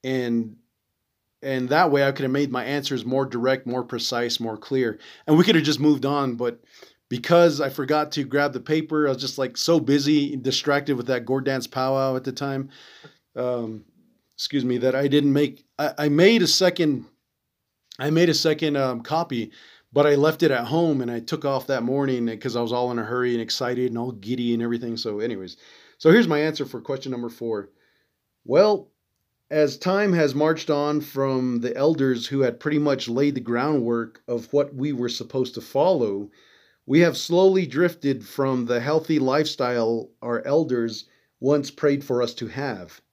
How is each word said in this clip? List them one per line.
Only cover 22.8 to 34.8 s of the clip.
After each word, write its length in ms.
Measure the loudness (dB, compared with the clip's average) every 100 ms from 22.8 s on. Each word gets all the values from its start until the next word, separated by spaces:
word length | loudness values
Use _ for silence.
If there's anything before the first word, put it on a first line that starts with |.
| -2
in 60 | -4
a 60 |
hurry 300 | -4 -2 -2
and 80 | -2
excited 500 | -4 -4 -4 -2 -4
and 60 | -4
all 160 | -8
giddy 400 | -10 -8 -4 -2
and 100 | -2
everything. 320 | -2 -4 -6 -8
So 240 | -6 -4
anyways, 380 | -6 -6 -12 -16 -20 -20 -20 _
so 140 | 6
here's 180 | 6 6
my 100 | 0
answer 260 | -2 -4 -8
for 160 | -10
question 300 | -8 -8 -6
number 180 | -8 -8
four. 400 | -8 -6 -6 -8 _ _ _ _ _ _ _ 0
Well, 440 | 4 4 4 -4 _ _ _ _ _ _
as 260 | 2 2 0
time 360 | -2 0 2
has 200 | 2 2
marched 360 | 2 0 0 0
on 320 | -2 0 -2
from 580 | -4 -4 -2 0 -2 -2
the 160 | -4 0
elders 500 | 0 2 0 0 -2
who 140 | 0
had 220 | 0 0
pretty 180 | -2 0
much 300 | 0 0 -2
laid 260 | 0 0 0
the 60 |
groundwork 840 | -4 -2 0 0 0 -2 -4 _ -8
of 220 | -8 -2
what 200 | 0 0
we 200 | -4